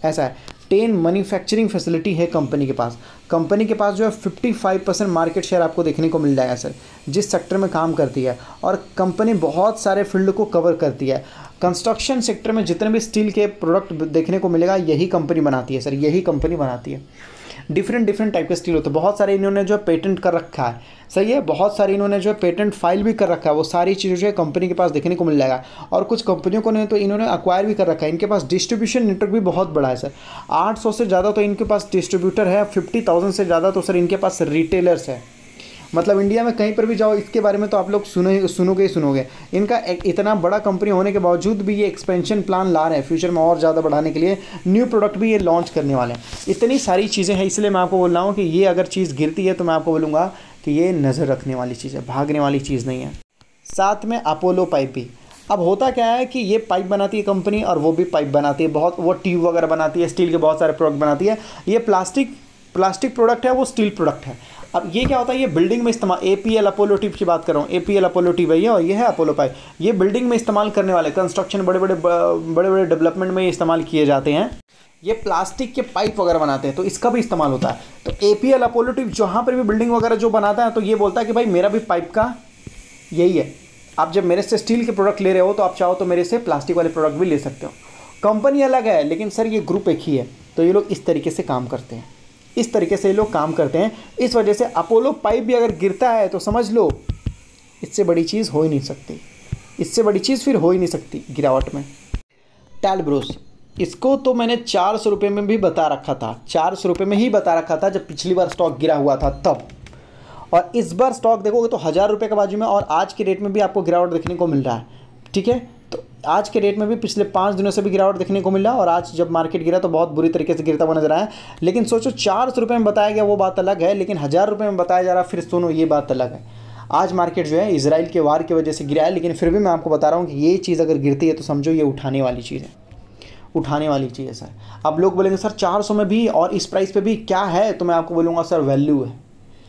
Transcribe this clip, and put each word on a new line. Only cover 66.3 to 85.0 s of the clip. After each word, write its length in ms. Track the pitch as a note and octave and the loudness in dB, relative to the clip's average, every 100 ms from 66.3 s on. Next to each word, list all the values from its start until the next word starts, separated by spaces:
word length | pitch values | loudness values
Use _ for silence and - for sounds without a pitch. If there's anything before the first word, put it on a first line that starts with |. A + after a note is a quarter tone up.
| G3 A3+ A3 G3+ | 0 0 2 2
अपोलो 300 | G3 G#3 G3+ | 2 2 2
ट्यूब 180 | G#3 | 0
की 120 | - F3 | -2 0
बात 200 | E3 E3 | 0 0
कर 80 | |
रहा 100 | D3+ | -2
हूँ, 60 | D3 | 0
एपीएल 320 | F3+ F3 G3 | -4 0 2
अपोलो 280 | F#3 F3+ F3 | 2 2 0
ट्यूब 200 | F3 E3+ | 2 2
है 80 | D#3+ | 2
ये, 80 | G#3 | 4
और 140 | G#3+ | 2
ये 120 | E3 | 2
है 120 | G3+ A#3+ | 0 0
अपोलो 280 | - D#3+ | 2 0
पाइप। 220 | D3+ C#3 - - - | 2 -2 -2 -20 -4
ये 100 | E3+ | 0
बिल्डिंग 340 | G#3+ F#3 G#3+ B3 | 2 2 2 0
में 60 | A#3 | 0
इस्तेमाल 320 | A3+ G#3 G#3+ | 0 0 0
करने 220 | G#3 F#3+ | 0 2
वाले, 180 | F3+ D#3 | 2 0
कंस्ट्रक्शन, 500 | D3 F3+ F#3 F#3 G3+ | 0 -2 -2 -4 -2
बड़े-बड़े 340 | F#3 F#3 F#3+ F3+ | 0 2 2 2
ब-, 580 | E3+ E3+ E3+ E3+ E3 E3 | 2 2 2 0 0 0
बड़े-बड़े 300 | F#3 F#3+ F3+ | 2 2 2
डेवलपमेंट 480 | D#3+ E3 E3 F#3 | 2 2 0 -2
में 100 | F#3 | 0
ये 60 | F#3 | 0
इस्तेमाल 340 | E3+ E3 E3 | 0 0 0
किए 220 | - D#3 D3 | 0 0 4
जाते 280 | C#3 C#3 | 2 2
हैं। 160 | D3 A3+ - - _ _ _ | 0 -2 -6 -18 _ _ _
ये 100 | D#3+ A3+ | -6 -4
प्लास्टिक 580 | G#3 E3+ F#3 - B3+ | -2 -2 -4 -6 -8
के 80 | - | -6
पाइप 360 | - F3+ G#3+ G#3+ | -6 -2 -4 0
वगैरह 200 | F3+ E3+ | 0 2
बनाते 280 | D3+ C3+ C#3 | 2 0 -2
हैं, 80 | C3+ | -2
तो 60 | F#3+ | -4
इसका 240 | - A#3+ | 0 0
भी 100 | A#3+ | 0
इस्तेमाल 320 | - F3 D3 | -2 0 0
होता 180 | C3 C3 | 0 -2
है। 100 | A#2+ - - - | -4 -12 -16 -12
तो 60 | - G3+ | -2 2
एपीएल 340 | G#3 B3+ C4 | 2 4 4
अपोलो 280 | A#3+ A#3 A#3+ | 4 0 0
ट्यूब 180 | B3+ B3 | -2 -4
जहाँ 320 | E3 G3+ F#3+ | -2 0 0
पर 120 | A#3+ B3+ | 0 0
भी 80 | |
बिल्डिंग 280 | A3+ G#3+ A#3 | 0 0 2
वगैरह 240 | A#3 A#3 A3+ | 2 2 2
जो 140 | A3+ | 2
बनाता 340 | A3 G#3 G#3 A#3 | 2 2 2 0
है, 60 | |
तो 100 | A#3 | 0
ये 140 | G3+ A3 | 0 2
बोलता 260 | G3+ F3+ | 2 0
है 60 | A3 | 0
कि 60 | |
भाई 120 | A3+ A#3+ | 0 2
मेरा 220 | F3 G3+ | 2 2
भी 100 | G#3+ | 0
पाइप 300 | A3 F3 F3 | 0 -2 -2
का 220 | G#3+ A3+ B3 - - - - - - - | -2 -2 -4 -18 -20 -20 -20 -20 -20 -10
यही 240 | E3 F3 F3+ | 2 2 2
है, 160 | B2+ - - - - - | -2 -8 -20 -20 -14 -4
आप 140 | D#3+ | -2
जब 140 | F3 F3+ | 0 0
मेरे 160 | F3 | 0
से 160 | G3 G#3+ | 0 -2
स्टील 260 | - A3+ A#3 | 0 -2 0
के 60 | |
प्रोडक्ट 300 | G3 | 0